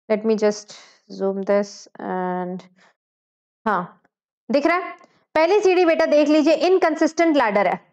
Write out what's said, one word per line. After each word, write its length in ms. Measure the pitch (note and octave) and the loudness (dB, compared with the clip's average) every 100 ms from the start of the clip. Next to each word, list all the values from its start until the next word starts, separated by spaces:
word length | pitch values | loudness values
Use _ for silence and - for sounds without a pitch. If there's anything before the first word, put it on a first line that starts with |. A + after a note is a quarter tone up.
| - | -4
let 160 | G#3+ A3 | -2 0
me 100 | G#3+ | 0
just 360 | G#3+ G#3 - - - _ _ | 0 -2 -10 -20 -20 _ _
zoom 240 | F#3+ G3 G3 G3 | -6 -6 -4 -2
this 260 | G3+ G3+ - - - | -2 -2 -10 -20 -16
and, 640 | G3+ F#3 F3+ F3+ F3+ F#3 - _ _ _ _ _ _ _ _ _ A3 | -10 -6 -6 -6 -8 -10 -14 _ _ _ _ _ _ _ _ _ -4
हाँ, 360 | F#3+ F3+ - _ _ _ _ - | -4 -6 -14 _ _ _ _ -4
दिख 180 | C4+ D#4+ | -2 0
रहा 100 | F4 | -2
है? 140 | F4 - - _ _ D#4 | -4 -14 -20 _ _ -2
पहली 240 | E4 G#4 | 2 2
सीढ़ी 260 | F#4 F4+ E4+ | 2 2 2
बेटा 200 | D#4+ D#4+ | 2 2
देख 200 | D4 D4 | 2 4
लीजिए, 260 | D4+ D4 D#4 | 4 2 2
इनकंसिस्टेंट 840 | F4 F#4 E4+ D#4 D#4+ - E4 D4 | 2 2 2 0 -2 0 0 2
लैडर 300 | A3+ G3+ F3+ | 0 0 0
है। 120 | F3+ - | -2 -8